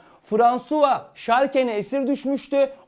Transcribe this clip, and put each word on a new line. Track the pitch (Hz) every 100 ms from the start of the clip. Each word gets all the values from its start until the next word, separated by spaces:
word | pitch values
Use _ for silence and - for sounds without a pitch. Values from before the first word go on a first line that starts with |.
| - _
François | _ 220 240 247 - 302 285 214 - -
Schalken'e | - 240 277 277 247
esir | 208 196 277 262
düşmüştü. | 277 254 277 - 277 269 277